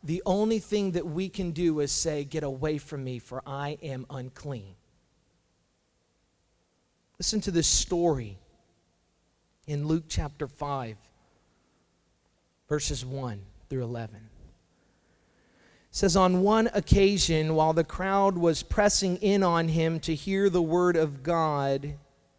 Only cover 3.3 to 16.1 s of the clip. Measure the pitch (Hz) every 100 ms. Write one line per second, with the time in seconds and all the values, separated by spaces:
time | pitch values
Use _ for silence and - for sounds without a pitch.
3.3 | 127 - 139 143 147 156 131 123 135 127
4.3 | - 147 127 101 92 _ _ _ _ _
5.3 | _ _ _ _ _ _ _ _ _ _
6.3 | _ _ _ _ _ _ _ _ - -
7.3 | 214 202 170 - - - 175 170 139 110
8.3 | 95 _ _ _ _ _ _ _ _ _
9.3 | _ _ _ - 143 151 160 156 - 151
10.3 | 147 135 - 143 139 117 104 _ _ _
11.3 | _ _ _ _ _ _ _ _ _ _
12.3 | _ _ _ - 151 - 139 127 135 127
13.3 | 101 95 - - 131 120 120 110 104 110
14.3 | - - _ _ _ _ _ _ _ _
15.3 | _ _ _ _ _ _ - 202